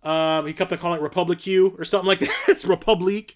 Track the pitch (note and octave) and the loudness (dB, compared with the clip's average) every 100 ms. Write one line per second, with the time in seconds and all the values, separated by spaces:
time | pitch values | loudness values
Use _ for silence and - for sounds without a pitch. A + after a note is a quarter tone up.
0 | D#3 D#3+ D#3+ D#3+ D3+ D#3 F#3 E3+ F3 E3+ | -4 -2 0 0 -2 -4 -4 -4 -4 -4
1 | D3+ - F3 E3+ - F#3+ F#3+ F#3 E3 G#3 | -4 -2 -2 -2 0 2 2 2 -4 -2
2 | F#3 F#3+ - - - G4 F3+ F#3+ - A3 | 0 0 0 -4 0 0 2 0 2 2
3 | F3+ G3+ A3 | 2 -2 -6